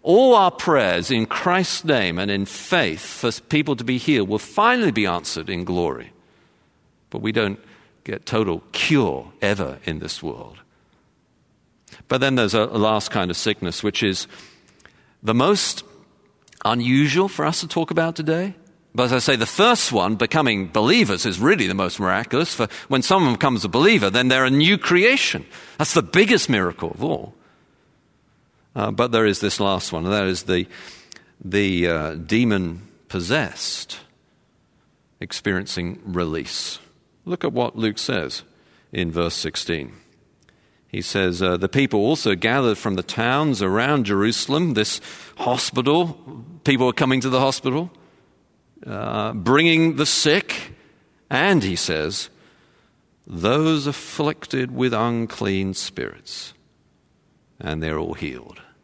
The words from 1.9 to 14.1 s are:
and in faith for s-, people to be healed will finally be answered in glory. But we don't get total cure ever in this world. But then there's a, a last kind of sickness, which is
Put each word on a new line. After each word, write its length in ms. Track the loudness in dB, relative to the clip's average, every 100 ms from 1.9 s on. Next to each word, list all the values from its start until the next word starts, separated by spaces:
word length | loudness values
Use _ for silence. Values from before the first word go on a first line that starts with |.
| 2 2 0
and 120 | -2
in 160 | -2 -2
faith 560 | -6 -2 0 0 -2
for 240 | -10 -4 -4
s-, 140 | -4
people 360 | _ -2 0 -2
to 80 |
be 140 | -2 -2
healed 320 | 2 2 2
will 80 | -2
finally 540 | -2 2 2 4 2
be 120 | 2
answered 460 | 0 -2 -4 -8 -6
in 140 | -6
glory. 480 | -4 -2 -2 -4 -12 _ _ _ _ _ _ _ _ _ _
But 100 | -6
we 120 | -2
don't 280 | 0 -2 -4 -16 -20 _ _
get 200 | -12 -10
total 380 | -2 0 0 -4 -6
cure 580 | -4 2 2 2 -2 -10 -2
ever 360 | -2 0 -4 -6
in 140 | -8 -8
this 240 | -8 -8
world. 340 | -10 -10 -16 -20 _ _ _ _ _ _ _ _ _ _ _ _ -20 -20 -4
But 140 | 0
then 140 | 2 2
there's 180 | 2
a, 80 | 2
a 160 | 0 2
last 320 | 2 2 -2
kind 200 | -2 -2
of 60 | -2
sickness, 460 | -2 -2 -4 -4
which 200 | -4 0
is 240 | -2